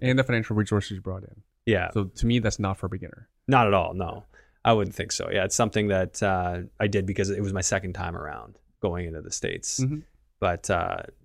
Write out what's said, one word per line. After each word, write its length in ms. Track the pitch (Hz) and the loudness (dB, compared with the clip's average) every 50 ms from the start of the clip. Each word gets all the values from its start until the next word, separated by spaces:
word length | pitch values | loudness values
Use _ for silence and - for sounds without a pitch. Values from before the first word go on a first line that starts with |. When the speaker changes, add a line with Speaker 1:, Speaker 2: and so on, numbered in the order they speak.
Speaker 1:
And 180 | 127 127 127 131 | 0 2 2 2
the 60 | 131 | 2
financial 320 | - 120 113 110 - 110 | 2 0 0 0 0 0
resources 340 | 107 104 - 107 104 101 - | 0 2 2 2 0 0 -2
you 80 | 101 92 | -8 -10
brought 240 | - 95 92 92 101 | -8 -10 -10 -10 -12
in. 180 | - - - - _ _ _ _ | -16 -20 -20 -20 _ _ _ _
Speaker 2:
Yeah. 240 | 113 107 92 87 82 | 2 2 2 0 0
Speaker 1:
So 120 | - 107 98 | -2 -2 -2
to 220 | 92 - - 123 | -2 -2 0 2
me, 140 | 117 120 123 | 2 4 4
that's 200 | 110 107 - - | 2 0 -2 0
not 160 | 101 95 95 | -2 -2 -2
for 100 | - - | -4 -6
a 20 | 90 | -6
beginner. 400 | 92 92 90 - - - - - _ _ _ | -6 -8 -10 -14 -16 -18 -20 -20 _ _ _
Speaker 2:
Not 200 | - 135 127 117 | 4 6 6 8
at 60 | 104 101 | 8 6
all, 200 | 92 85 80 85 | 4 4 2 -2
no. 320 | 92 90 85 90 104 - - _ - _ _ _ _ - | -4 -6 -6 -8 -10 -14 -18 _ -20 _ _ _ _ 4
I 80 | 113 113 | 4 6
wouldn't 200 | 107 101 95 - | 6 4 0 -4
think 200 | - 90 90 - | -6 -6 -6 -6
so. 160 | - 87 82 | -6 -4 -2
Yeah, 140 | 98 98 92 | 0 0 0
it's 100 | 98 - | 0 2
something 320 | - 120 107 - 110 104 | 2 2 2 2 2 2
that, 340 | 104 98 95 92 90 - - | 4 2 2 0 0 -2 -2
uh, 420 | 107 98 95 92 90 90 87 87 - - - - | 0 0 2 0 0 -2 -4 -4 -8 -10 -4 -2
I 60 | 107 | 0
did 180 | 104 98 101 92 | 2 2 0 0
because 240 | 95 95 101 98 98 | 0 0 0 0 0
it 120 | 98 95 | 0 -2
was 120 | 104 98 98 | -2 -2 -2
my 80 | 95 | -2
second 320 | 95 - 104 98 98 92 90 | 0 0 -2 -2 -2 -4 -6
time 240 | 101 90 87 85 | -6 -6 -6 -6
around 400 | - 76 76 73 57 57 - - _ _ _ _ _ | -8 -8 -10 -10 -12 -14 -16 -20 _ _ _ _ _
going 240 | - 95 85 90 87 | -4 -2 -2 -2 -4
into 140 | 82 80 78 | -6 -8 -10
the 100 | 82 - | -10 -10
States. 480 | - - - - 87 - - - - - | -8 -6 -4 -6 -6 -6 -6 -6 -2 -2
Speaker 1:
Mm-hmm. 200 | 131 131 151 151 - _ _ _ _ _ _ _ | 0 0 -2 -4 -8 _ _ _ _ _ _ _
Speaker 2:
But, 280 | 101 92 87 87 - - | 0 0 0 0 -2 0
uh, 340 | 98 85 90 90 50 50 - - - _ | 0 0 0 -2 -4 -6 -8 -12 -16 _